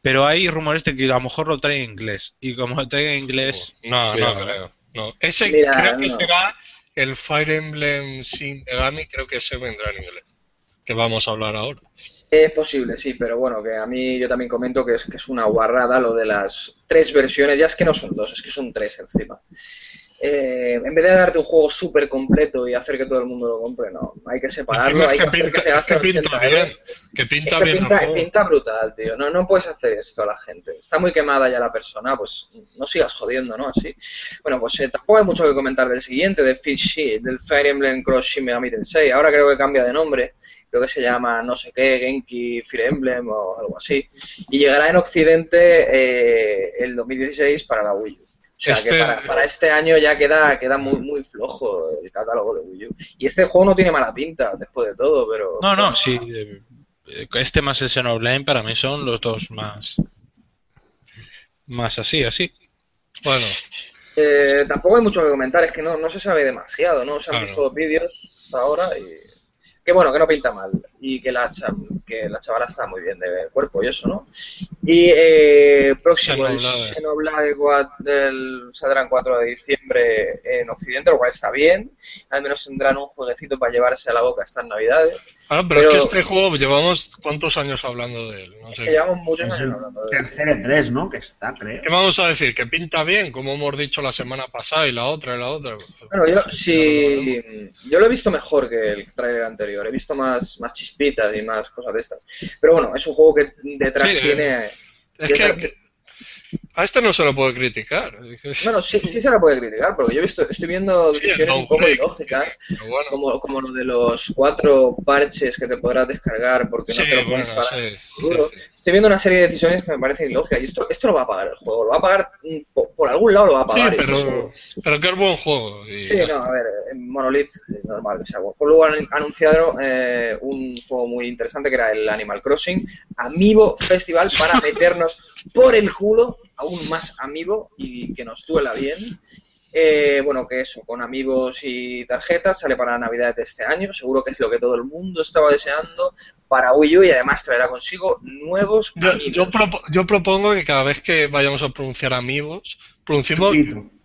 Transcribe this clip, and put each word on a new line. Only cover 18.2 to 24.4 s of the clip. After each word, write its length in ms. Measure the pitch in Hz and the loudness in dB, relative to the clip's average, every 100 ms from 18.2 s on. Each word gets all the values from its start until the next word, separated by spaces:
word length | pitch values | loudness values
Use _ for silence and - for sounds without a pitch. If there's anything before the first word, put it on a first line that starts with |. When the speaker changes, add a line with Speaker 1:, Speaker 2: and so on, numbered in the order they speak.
| 104 | -6
Speaker 3:
es 100 | - | -8
que 80 | 131 | -10
son 220 | 143 123 | -10 -8
tres 260 | 110 104 - | -6 -8 -8
encima. 380 | - - 107 - _ - - - - - - _ | -4 -4 -4 -16 _ -20 -20 -18 -18 -20 -20 _
Eh, 580 | 139 143 135 127 123 120 | -4 -2 -2 -4 -2 -2
en 120 | 127 156 | 0 2
vez 100 | 175 | 6
de 60 | |
darte 260 | 185 180 165 | 6 6 2
un 60 | |
juego 260 | 147 165 151 | 2 4 4
súper 380 | - 180 151 139 | 0 0 0 0
completo 580 | 135 135 - 151 131 123 | -4 2 2 2 0 -2
y 60 | |
hacer 240 | 123 139 135 | -4 -4 -6
que 80 | 131 | -2
todo 140 | 131 | -2
el 60 | 123 | -2
mundo 220 | 123 117 | -6 -4
lo 100 | 113 | -4
compre, 320 | 117 123 107 | -6 -8 -8
no, 220 | 87 - - - | -8 -12 -12 -8
hay 140 | |
que 100 | 127 | -6